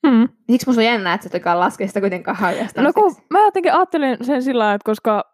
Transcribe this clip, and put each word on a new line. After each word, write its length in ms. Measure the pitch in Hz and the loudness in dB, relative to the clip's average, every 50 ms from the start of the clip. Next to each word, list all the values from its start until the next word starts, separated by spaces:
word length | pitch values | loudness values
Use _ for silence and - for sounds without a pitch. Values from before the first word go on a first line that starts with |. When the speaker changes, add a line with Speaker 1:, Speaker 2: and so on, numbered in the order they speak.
| - | 2
Speaker 1:
Mm. 220 | 277 254 226 226 262 _ _ _ - | 4 4 4 2 2 _ _ _ 0
Speaker 2:
Siksi 160 | 233 254 - | 0 0 2
musta 140 | - 254 233 | 0 0 2
on 40 | 220 | 2
jännää, 300 | 226 240 226 190 180 170 | 2 0 0 -2 -2 -4
että 140 | 208 - 180 | -4 -6 -6
sä 80 | - | -8
et 60 | 180 175 190 175 | -4 -2 0 0
laske 320 | 175 180 214 - - 196 | 2 0 0 -2 -4 -8
sitä 140 | 190 - 202 | -6 -4 -2
kuitenkaan 360 | 196 196 180 180 - - 190 | -2 -2 -4 -4 -6 -8 -6
harrastamiseksi. 460 | 185 208 180 170 - 233 202 - - 247 | -2 -2 -2 -2 -4 -6 -8 -4 -2 0
Speaker 1:
No 100 | 294 339 - 427 | 0 2 2 2
kun 140 | 381 294 _ _ _ | 0 0 _ _ _
mä 140 | 311 370 427 | 2 2 2
jotenkin 280 | 415 392 381 339 370 - | 2 2 0 0 2 2
ajattelen 460 | 320 370 370 - 330 285 269 247 - 240 | 2 0 0 -2 -2 -2 -2 -2 -4 -2
sen 180 | 247 294 254 254 | -2 -2 -2 0
sillä 160 | 269 262 240 214 | -2 0 0 0
lailla, 120 | 208 202 | 0 0
että 100 | 208 - | -2 -2
koska 400 | - 214 - _ 226 214 208 - _ | -4 -4 -2 _ -2 -2 -2 -2 _